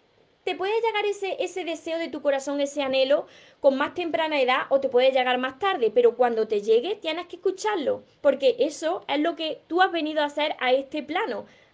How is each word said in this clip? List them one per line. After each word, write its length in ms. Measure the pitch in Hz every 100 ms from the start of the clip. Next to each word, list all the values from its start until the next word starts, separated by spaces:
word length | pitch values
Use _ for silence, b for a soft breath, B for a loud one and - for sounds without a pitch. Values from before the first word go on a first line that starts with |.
| _ _ _ _
te 100 | -
puede... 260 | 320 381 440
llegar 260 | 453 415 415
ese, 280 | 403 381 -
ese 260 | 349 370 330
deseo 320 | 320 330 330
de 120 | 330
tu 120 | 302
corazón, 400 | 294 269 285 285
ese 220 | 277 285
anhelo, 420 | 269 269 269 302 - B B B
con 160 | 277 269
más 200 | 302 359
temprana 440 | 339 320 311 294
edad 280 | 247 269 -
o 100 | 220
te 80 | 254
puede 240 | 240 262
llegar 280 | 262 254 254
más 180 | 262 269
tarde, 320 | 392 370 220
pero 260 | 240 233 226
cuando 320 | 247 220 220
te 140 | 208
llegue, 320 | 202 226 311
tienes 320 | 415 320 320 349
que 120 | 349
escucharlo, 640 | 392 381 427 403 233 208 - b
porque 360 | 285 277 262 233
eso 440 | 294 - 320 359 -
es 120 | 285
lo 160 | 330 330
que 260 | 320 - -
tú 160 | 330
has 100 | 381
venido 300 | 339 302 311
a 40 | 294
hacer 300 | 302 311 -
a 120 | 254
este 280 | 269 269 302
plano. 460 | - 349 440 208 208 b b